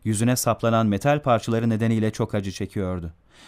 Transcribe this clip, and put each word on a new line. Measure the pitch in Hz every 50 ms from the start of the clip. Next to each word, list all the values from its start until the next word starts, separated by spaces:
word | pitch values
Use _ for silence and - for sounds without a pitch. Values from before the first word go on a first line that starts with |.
| -
yüzüne | 107 110 98 117 123 127
saplanan | 123 - 123 110 - - 113 113 113 113
metal | 107 101 98 - 143 147 147
parçaları | - 135 120 110 - - 113 113 117 117
nedeniyle | 110 107 117 113 113 110 107 107
çok | - - 113 - -
acı | 104 95 98
çekiyordu. | 90 - 104 90 - 104 95 90 92 87 82 82 - _ _ _ _ - -